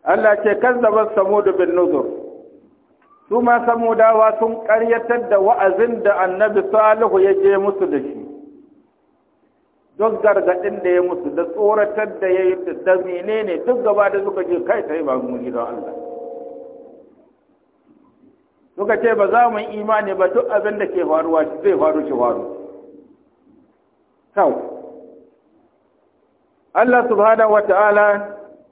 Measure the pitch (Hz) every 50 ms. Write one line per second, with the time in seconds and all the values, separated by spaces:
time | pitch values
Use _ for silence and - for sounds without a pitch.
0 | _ 143 180 226 220 214 208 208 - 214 202 208 220 254 247 240 233 214 208 220
1 | 214 214 - 208 196 196 202 208 202 202 190 185 180 170 170 180 175 151 151 135
2 | 117 - - - - - - - - - - - _ _ _ _ _ _ _ _
3 | _ _ _ _ _ _ 202 240 247 240 240 240 240 240 233 233 233 226 226 226
4 | 220 220 226 220 220 220 214 214 226 226 226 226 - 202 214 220 226 226 233 226
5 | 226 233 240 240 240 233 208 196 190 208 240 - 196 190 190 190 226 233 233 214
6 | 185 202 202 180 185 185 185 185 214 214 208 196 185 190 202 220 214 214 214 220
7 | 233 208 185 190 190 196 190 196 196 196 196 196 196 202 196 - 190 156 147 139
8 | 127 - - - - - - - - - - - - _ _ _ _ _ _ _
9 | _ _ _ _ _ _ _ _ _ _ _ _ _ _ _ _ _ _ _ -
10 | 208 220 214 - - 214 196 190 - 180 180 180 - 202 - - - 180 180 180
11 | 180 180 175 - - 147 - 165 175 170 - 214 214 202 214 214 208 202 - 214
12 | 214 208 - - 196 185 185 185 185 185 185 185 - 175 160 - - 185 185 180
13 | 185 185 175 175 180 208 214 220 214 190 170 - - 240 254 240 240 214 208 208
14 | 202 196 196 196 196 196 180 190 180 160 175 160 - - 202 214 - 147 151 165
15 | 156 139 127 127 123 123 123 120 120 127 120 120 117 117 120 - - - - -
16 | - - - - - - - - - - - - - - - - - - - -
17 | - _ _ _ _ _ _ _ _ _ _ _ _ _ _ _ _ _ _ _
18 | _ _ _ _ _ _ _ _ _ _ _ _ _ _ _ - - 247 220 -
19 | - 233 220 208 202 190 202 240 240 240 220 208 220 214 208 208 208 214 220 214
20 | 208 196 190 190 185 185 190 - - - 220 208 - 208 208 208 202 - - 185
21 | 170 151 156 160 160 165 165 160 156 156 - - - 202 185 139 151 156 156 156
22 | - - 139 120 123 123 - - - - - - - - - - - - - -
23 | _ _ _ _ _ _ _ _ _ _ _ _ _ _ _ _ _ _ _ _
24 | _ _ _ _ _ _ _ 202 185 147 - - - - - - - - - -
25 | - - - - _ _ _ _ _ _ _ _ _ _ _ _ _ _ _ _
26 | _ _ _ _ _ _ _ _ _ _ _ _ _ _ _ 180 233 254 247 247
27 | 233 240 220 196 208 220 226 220 226 214 214 208 208 202 185 190 208 208 208 208
28 | 208 208 202 202 208 - - - - - - _ _ _